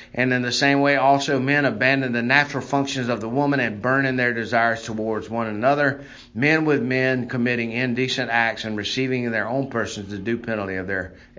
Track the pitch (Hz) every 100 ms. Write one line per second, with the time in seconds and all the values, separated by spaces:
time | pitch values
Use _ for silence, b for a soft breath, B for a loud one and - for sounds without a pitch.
0 | B - 127 123 123 120 139 139 143 139
1 | 135 139 139 135 127 147 139 107 127 135
2 | 131 120 120 143 143 135 - 139 139 135
3 | 120 113 110 131 143 139 117 104 123 135
4 | 135 127 123 113 110 117 117 113 117 110
5 | 110 107 101 117 110 104 127 143 139 -
6 | B B B 107 147 160 156 139 120 131
7 | 131 127 120 127 120 120 113 117 127 117
8 | 131 - 117 117 113 107 110 107 98 131
9 | 131 127 120 113 104 131 131 117 104 107
10 | 98 101 104 117 117 107 98 95 92 95
11 | 90 B B